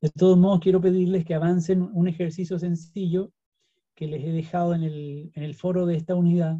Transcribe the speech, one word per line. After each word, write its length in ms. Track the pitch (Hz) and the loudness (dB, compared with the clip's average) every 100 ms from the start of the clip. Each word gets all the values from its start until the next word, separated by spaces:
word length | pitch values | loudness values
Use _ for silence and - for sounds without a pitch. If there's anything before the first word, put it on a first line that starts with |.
De 80 | 160 | -4
todos 280 | 147 185 180 | 2 4 6
modos, 220 | 185 190 | 6 4
quiero 200 | 185 185 | 4 2
pedirles 440 | 185 185 180 185 | 4 2 2 0
que 100 | 165 | -2
avancen 480 | 165 165 180 170 185 | -2 0 0 2 0
un 260 | 180 180 175 | 0 0 -2
ejercicio 500 | 165 170 175 180 180 | 0 -6 -6 -6 -4
sencillo 760 | 175 170 - - 185 180 202 _ _ _ _ _ _ | -4 -4 -6 -6 -2 -2 -4 _ _ _ _ _ _
que 120 | _ 151 | _ -8
les 160 | 151 | -8
he 80 | 143 | -6
dejado 420 | 165 160 175 175 | -6 -4 -2 0
en 80 | 170 | 0
el, 480 | 160 151 147 143 156 | -2 -6 -10 -10 -12
en 80 | - | -10
el 120 | 147 | -10
foro 320 | 147 180 180 175 | -6 -2 0 0
de 100 | 165 | -2
esta 180 | 165 | -2
unidad 440 | 180 175 175 160 160 | 0 2 2 0 -4